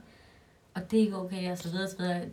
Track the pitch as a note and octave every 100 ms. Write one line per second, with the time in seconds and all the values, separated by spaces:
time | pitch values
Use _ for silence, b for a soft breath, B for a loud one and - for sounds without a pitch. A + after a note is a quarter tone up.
0 | b b b b b b - F#3 F3+ A3
1 | G#3 F#3+ F3+ F#3+ F3+ F3+ E3+ F#3 F#3+ F#3
2 | F3+ F3 F3